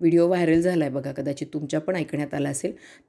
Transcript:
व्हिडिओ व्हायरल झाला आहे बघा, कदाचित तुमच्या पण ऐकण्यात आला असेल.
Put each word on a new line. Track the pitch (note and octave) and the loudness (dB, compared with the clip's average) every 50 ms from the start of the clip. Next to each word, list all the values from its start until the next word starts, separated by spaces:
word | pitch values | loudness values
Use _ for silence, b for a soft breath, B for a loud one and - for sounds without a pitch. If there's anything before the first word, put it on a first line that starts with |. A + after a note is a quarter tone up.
व्हिडिओ | - E3 E3+ E3+ E3+ E3+ | 2 4 4 6 4 4
व्हायरल | F#3 F3+ F3 D#3+ D#3+ E3 | 2 2 2 4 4 4
झाला | E3+ F3+ F3+ E3+ D#3 | 4 2 2 0 0
आहे | C#3 B2+ | 0 -2
बघा, | C#3 C3 C#3 | -4 -6 -6
कदाचित | C3+ D3 C3+ C#3+ C#3+ - D3 C#3 - | -8 -6 -6 -6 -6 -6 -8 -8 -8
तुमच्या | D3+ D3+ C#3+ - D#3 | -8 -6 -4 -4 -4
पण | D#3 - F#3 | -4 -2 -4
ऐकण्यात | F3+ D#3 D#3 - D3 D3 C#3+ - | -4 -4 -4 -4 -6 -6 -4 -4
आला | C#3+ C#3+ C#3+ | -4 -4 -4
असेल. | C#3+ - - F3+ B B B B B B B | -4 -4 -6 -8 B B B B B B B